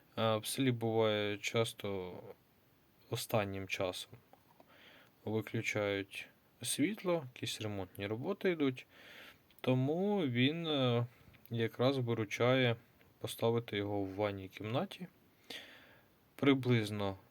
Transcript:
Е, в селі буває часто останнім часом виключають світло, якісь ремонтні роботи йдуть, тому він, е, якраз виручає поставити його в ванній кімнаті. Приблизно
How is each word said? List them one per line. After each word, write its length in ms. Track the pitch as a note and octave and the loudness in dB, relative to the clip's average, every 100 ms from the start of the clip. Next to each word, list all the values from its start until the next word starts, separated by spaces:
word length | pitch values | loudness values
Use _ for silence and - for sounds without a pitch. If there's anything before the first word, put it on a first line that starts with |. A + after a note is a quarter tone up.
| _ - | _ 0
Е, 200 | A2+ A2 | 2 2
в 80 | - | 0
селі 260 | - C3+ | 0 0
буває 640 | A#2 A#2 A2 A2 G#2+ G#2 G#2 | 2 2 4 4 4 0 -2
часто 760 | - A#2 A2+ - G#2 G2 F2+ - G#2 - _ _ _ _ _ _ - | -2 0 0 -2 -6 -4 -6 -10 -14 -18 _ _ _ _ _ _ -8
останнім 580 | A#2+ - A2+ G2+ G2 F#2+ | -6 0 0 0 -4 -4
часом 440 | - F#2+ F2+ - A2+ _ - _ - - - - - - _ - | -2 -2 -4 -10 -18 _ -20 _ -20 -20 -20 -20 -20 -20 _ -4
виключають 1040 | A2 - A#2 A2 G#2+ G2+ G2 F#2+ - - _ _ _ | -4 -2 -4 -2 -2 0 -2 -4 -10 -14 _ _ _
світло, 640 | B2 - D#3 G#3+ F#3 E3+ B2+ - | -4 0 0 0 -2 -2 -2 -8
якісь 260 | A#2 - | -8 -6
ремонтні 460 | G#2+ G2+ F#2 - G2+ | -6 -6 -6 -6 -4
роботи 440 | A2 D3+ G3+ G3 | -4 -4 0 0
йдуть, 360 | E3+ C#3 B2+ - - - - - - _ - | 2 2 0 -8 -20 -20 -20 -20 -20 _ -4
тому 640 | - C3 C3 E3 G3+ G#3 D3 | 2 2 2 2 2 2 2
він, 420 | A#2+ C3 E3 E3 | 4 4 2 0
е, 380 | D3 B2+ A#2+ A#2+ - - - - | 2 4 4 0 -6 -20 -20 -6
якраз 480 | A#2 A2+ - B2 C#3 | -2 0 2 2 2
виручає 800 | A#2+ A2+ G#2+ - A#2+ C3 B2 A#2 - _ - _ | 0 0 -2 2 4 6 4 2 -6 _ -20 _
поставити 580 | A#2 - A#2 A#2 A#2+ G#2 | -10 0 2 2 0 -2
його 220 | G2+ G2+ | 0 -2
в 140 | G2 | -2
ванній 340 | F#2+ G#2 G2+ F#2+ | 0 -2 -2 -10
кімнаті. 600 | - G#2 B2 G3 - F3+ - _ _ - - - - - - _ _ _ - | -10 -4 -2 -4 -8 -14 -16 _ _ -16 -16 -16 -20 -20 -20 _ _ _ 0
Приблизно 840 | C#3 C3+ B2+ A#2+ G#2 G#2 G2+ G2 - | 2 4 4 2 2 -2 -4 -4 -10